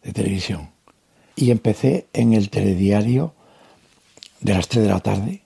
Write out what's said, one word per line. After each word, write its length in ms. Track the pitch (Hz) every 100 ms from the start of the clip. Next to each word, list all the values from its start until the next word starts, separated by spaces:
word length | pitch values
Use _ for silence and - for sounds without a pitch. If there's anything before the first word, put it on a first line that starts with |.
de 80 | -
televisión. 580 | 95 98 98 - 90 76 _ _ _ _ _ _ -
Y 160 | 127
empecé 560 | 113 117 104 131 160 -
en 200 | - 117
el 160 | 110 101
telediario 840 | - 98 90 98 101 107 127 160 - _ _ _ _ _ _ _ _ - _
de 120 | -
las 140 | 95 87
tres 160 | 120
de 60 | 107
la 100 | 95
tarde 420 | - 98 104 196